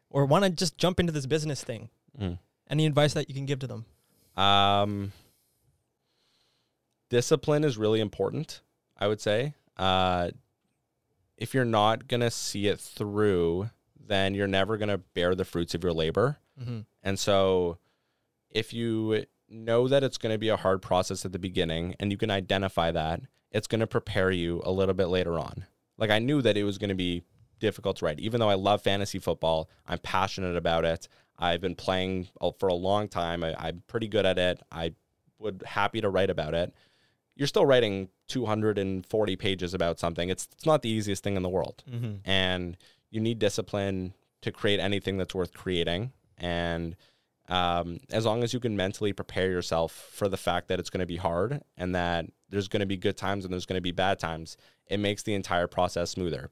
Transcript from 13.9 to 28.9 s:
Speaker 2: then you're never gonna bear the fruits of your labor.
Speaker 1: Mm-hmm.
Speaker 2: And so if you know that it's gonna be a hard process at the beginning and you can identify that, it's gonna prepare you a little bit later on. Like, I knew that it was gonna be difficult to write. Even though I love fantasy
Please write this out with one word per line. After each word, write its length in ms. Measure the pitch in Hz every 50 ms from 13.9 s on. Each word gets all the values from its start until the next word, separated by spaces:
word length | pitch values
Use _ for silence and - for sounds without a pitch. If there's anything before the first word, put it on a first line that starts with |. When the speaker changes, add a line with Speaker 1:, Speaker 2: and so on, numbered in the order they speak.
| _ -
Speaker 2:
then 340 | - 104 101 95 98 95 98
you're 120 | 98 101
never 300 | 98 95 95 98 98 110
gonna 200 | 104 107 104 101
bear 380 | 90 87 _ - 92 87 87 92
the 100 | 90 92
fruits 280 | - - 85 85 - -
of 80 | 85 87
your 100 | 87 82
labor. 440 | 80 80 80 - 98 113 139 147 - _ _ _ 135
Speaker 1:
Mm-hmm. 200 | 123 117 120 110 107 _ _ _ -
Speaker 2:
And 140 | 98 98 -
so 580 | - - 101 98 98 95 95 92 90 85 82 - _ _ _ _ _ _ _ _ _ _ _ _ _ _
if 240 | - 113 110 - 113
you 520 | 117 117 117 110 110 110 110 110 107 - _ _ _ _ -
know 380 | 104 113 113 113 113 120 127
that 160 | 131 135 139 135
it's 140 | 127 -
gonna 200 | - - 113 110
be 120 | 107 110 110
a 80 | 104
hard 240 | 92 - 95 95 95
process 440 | - - 92 90 95 - 98 92 -
at 60 | 95
the 80 | 90 92
beginning 560 | 92 95 90 92 87 82 80 82 85 87 87 -
and 120 | 101 104
you 60 | 101
can 140 | 101 113 107
identify 600 | 98 98 95 - 98 98 98 95 - - 85 85
that, 300 | 82 82 78 82 82 - 123 - _ _ _ _
it's 160 | - 110 -
gonna 200 | - - 107 113
prepare 440 | - - 117 - - - 101 92 92
you 300 | 95 87 85 85 85 85 -
a 80 | -
little 220 | 95 95 95 95 95
bit 140 | 92 95
later 300 | 85 92 92 90 85 85 80
on. 260 | 73 - - - 95 - _ _ _ _ _
Like, 120 | - 110 107
I 100 | 104 110
knew 220 | 117 127 151 147
that 160 | 120 110 104
it 60 | 104 104
was 140 | 101 98
gonna 180 | 98 107 98 95
be 280 | 92 90 90 87 87 - _ _ _ - _ _ -
difficult 380 | 110 104 - - - 98 95
to 80 | - 87
write. 140 | 82 78 73
Even 200 | - 110 117 120
though 100 | 113 104
I 60 | 98
love 260 | 95 98 98 104 101
fantasy 380 | - 101